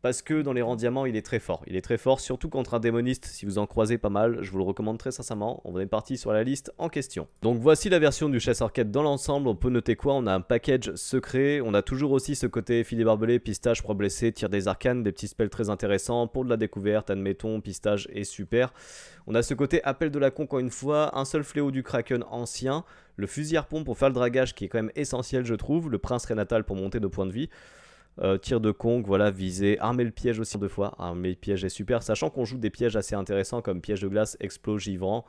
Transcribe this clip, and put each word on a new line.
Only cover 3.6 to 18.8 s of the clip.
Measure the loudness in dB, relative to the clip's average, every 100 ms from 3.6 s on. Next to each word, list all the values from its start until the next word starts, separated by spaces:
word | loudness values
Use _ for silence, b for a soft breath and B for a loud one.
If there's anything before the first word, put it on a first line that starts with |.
| -2
croisez | 0 2 2
pas | 0
mal, | 2 2 2
je | -4
vous | -2
le |
recommande | 0 0 -2 -2
très | -6
sincèrement. | -8 -6 -4 -4 -4
On | -6 -4
est |
parti | -2 -2 -2 -6
sur | 0
la | 2
liste | 2 -2 -6 -6
en | -4
question. | -4 -6 -8 -10 _
Donc | 0 4
voici | 6 6 6
la | 6
version | 6 4 0
du | 2
chasseur | 2 0 0
quête | 0 0
dans | 2
l'ensemble. | 2 0 0 0 0
On |
peut | 0 2
noter | 2 2 0
quoi ? | 2
On | 2 4
a |
un | 2
package | 2 0 4 2 2
secret. | -8 -2 -2 0 2 2 2
On | 4
a | 2
toujours | 2 0 2
aussi | 2 0
ce | -2 -2
côté | -2 0 0
filet | 2 2
barbelé, | 4 4 4 2
pistage, | 2 -2 0 0
proie | 0
blessée, | 0 0 2 0
tir | 0 -2
des | 0 0
arcanes, | 0 0 0
des | 0
petits | -4 -10
spells | -2 -2
très | 0 -4
intéressants | -2 0 0 2 0 0
pour | -2 0
de |
la | 0
découverte, | 0 0 2 2 0
admettons, | -2 0 -2 -2 -4
pistage | -6 -4 0 0 -2
est | -8
super. | -8 -8 0 2 2 -2